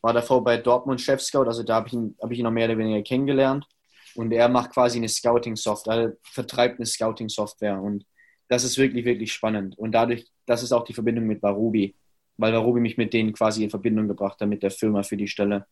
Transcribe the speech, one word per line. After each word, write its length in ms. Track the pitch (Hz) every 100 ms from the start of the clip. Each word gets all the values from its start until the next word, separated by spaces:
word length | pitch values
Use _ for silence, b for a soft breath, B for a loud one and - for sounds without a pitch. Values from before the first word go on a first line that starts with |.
War 120 | 113
davor 300 | 117 120 131
bei 140 | 120 117
Dortmund 440 | 120 123 139 127
Chefscout, 440 | - 135 - 143
also 180 | 123 117
da 140 | 110 113
hab 100 | 110
ich 60 |
ihn, 240 | 120 110 -
hab 120 | 110
ich 80 | 120
ihn 20 |
noch 80 | 117
mehr 160 | 113 113
oder 100 | 113
weniger 240 | 110 107
kennengelernt. 680 | 101 127 139 135 135 139 - _ b b b -
Und 160 | 113
er 160 | 117 120
macht 240 | 123 123
quasi 260 | - 123 120
eine 100 | 113
Scouting-Software, 840 | - 120 120 120 110 - 107 -
also 220 | 113 113 -
vertreibt 560 | - - 117 - 123 123
eine 60 | 113
Scouting-Software. 960 | - 110 107 110 - 104 - 104 98
Und 240 | 98 101 - b b b _
das 160 | 123
ist 140 | 123 131
wirklich, 260 | 135 123
wirklich 280 | 120 117 110
spannend. 460 | - 110 107 95 -
Und 140 | 110
dadurch, 340 | 113 117 117 - _ -
das 180 | 120
ist 80 | 123
auch 100 | -
die 100 | -
Verbindung 360 | 120 113 117 113
mit 120 | 104
Warubi, 540 | 104 101 113 110 98 _ _ _ _ -
weil 160 | 110
Warubi 280 | 113 113 120
mich 160 | 117 117
mit 160 | 113
denen 200 | 117 110
quasi 300 | 104 110 110
in 80 | 107
Verbindung 380 | 107 110 110 107
gebracht 320 | 95 98 -
hat, 80 | 104
mit 160 | 101
der 80 | 98
Firma 320 | - 110 101
für 120 | 98 101
die 120 | 104
Stelle. 380 | - 101 101 101